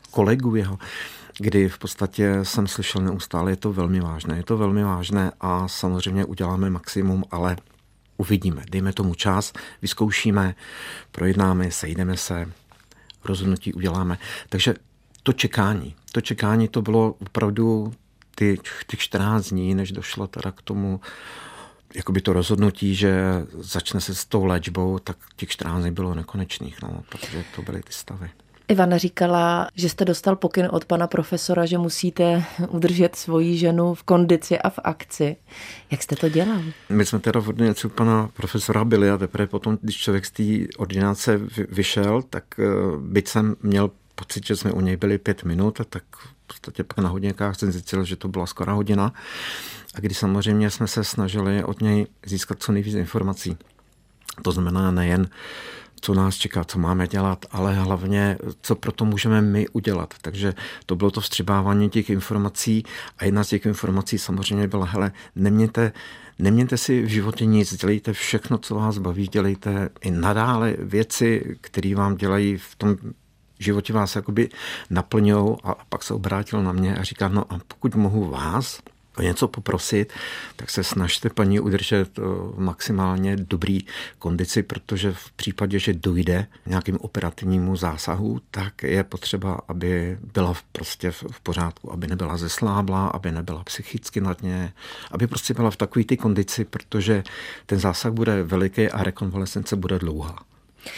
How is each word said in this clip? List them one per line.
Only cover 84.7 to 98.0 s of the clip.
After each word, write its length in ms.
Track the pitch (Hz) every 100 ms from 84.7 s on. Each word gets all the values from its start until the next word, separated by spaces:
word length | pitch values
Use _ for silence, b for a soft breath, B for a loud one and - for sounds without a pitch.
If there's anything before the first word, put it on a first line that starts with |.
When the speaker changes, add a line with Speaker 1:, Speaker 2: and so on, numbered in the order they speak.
| 95 - 98 101
Speaker 1:
v 200 | 92 -
případě, 460 | - - - 98 98
že 140 | 107
dojde 540 | 85 95 87 87 90 101 b
k 20 | 90
nějakým 320 | 92 92 95
operativnímu 760 | - 104 85 - 92 92 90 92
zásahu, 640 | 87 78 - 92 107 123 -
tak 320 | 101 98 -
je 220 | 65 95
potřeba, 560 | 98 - - 98 95 87 -
aby 500 | 87 90 90 87 92 -
byla 200 | 98 90
v, 100 | 90
prostě 480 | - - 82 - 90
v, 140 | - -
v 100 | 120
pořádku, 520 | - 87 85 - -
aby 140 | 87 85
nebyla 300 | 90 82 87
zeslábla, 720 | 82 - 110 101 98 95 95
aby 260 | - 92
nebyla 320 | 82 85 82
psychicky 560 | 90 - - 113 - 104
na 120 | 98
dně, 400 | 87 95 90 90 - B B B
aby 160 | 90 117
prostě 280 | 127 -
byla 160 | 123 113
v 60 | -
takové 280 | 101 120
ty 120 | 110 123
kondici, 480 | 113 101 98 -
protože 600 | 104 - - 107 95 104 - B B B B
ten 120 | 98
zásah 340 | 92 87